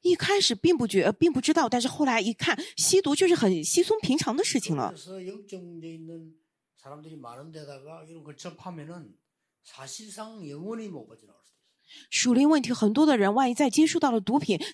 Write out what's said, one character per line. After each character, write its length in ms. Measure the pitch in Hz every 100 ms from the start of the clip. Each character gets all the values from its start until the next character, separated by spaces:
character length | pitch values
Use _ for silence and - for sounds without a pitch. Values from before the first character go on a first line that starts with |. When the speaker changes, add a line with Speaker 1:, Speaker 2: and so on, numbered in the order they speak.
Speaker 1:
一 140 | 349 349
开 240 | - 403
始 140 | -
并 240 | 226 330 330
不 80 | 233
觉-， 180 | 196 170
呃， 40 |
并 200 | 214 330
不 100 | 254
知 120 | 220
道， 140 | 311 254
但 140 | 247
是 60 | 247
后 180 | - 285
来 160 | 226
一 120 | 208
看， 240 | 226 - 247 349 -
吸 240 | - 370
毒 140 | 320 294
就 120 | 370
是 60 |
很 300 | 339 208 180
稀 180 | 151 -
松 160 | 370 440
平 160 | - 254
常 180 | - 254
的 80 |
事 160 | 440 247
情 160 | - 151
了。 180 | 110
Speaker 2:
그 20 | -
래 40 |
서 200 | 180 190
영 240 | 185 208 -
적 120 | 190
문 160 | 175 170
제 180 | 160 165
있 80 | 160
는 300 | 165 165 160 _ _ _ _
사 100 | 135
람 100 | 147
들 80 | 156
이 100 | 156
많 200 | 123 120
은 120 | 156
데 140 | 156 147
다 160 | 139
가 240 | 143 165 156
이 80 |
런 100 | 165
걸 120 | 147 147
접 200 | 180 160
하 140 | 185
면 160 | 165 147
은 280 | 175 135 _ _ _ _ _ _
사 220 | - 135
실 240 | - 214
상 320 | 196 220 226
영 240 | 160 143 190
원 100 | 226
히 140 | 214
못 160 | 151 110
빠 80 | 113
져 100 | _
나 80 |
올 80 | _
수 140 | _ _
도 80 |
있 100 | _
어 60 | _
요. 260 | _ - -
Speaker 1:
属 220 | - 254
灵 140 | 247 285
问 140 | 311
题 100 | 240
很 220 | 247 214
多 120 | 220 302
的 120 | 254
人， 160 | 196
万 160 | 220 262
一 40 |
再 160 | 240 285
接 180 | 208 311
触 120 | 339
到 120 | 285
了 100 | 226
毒 160 | 196 254
品， 220 | - 185 -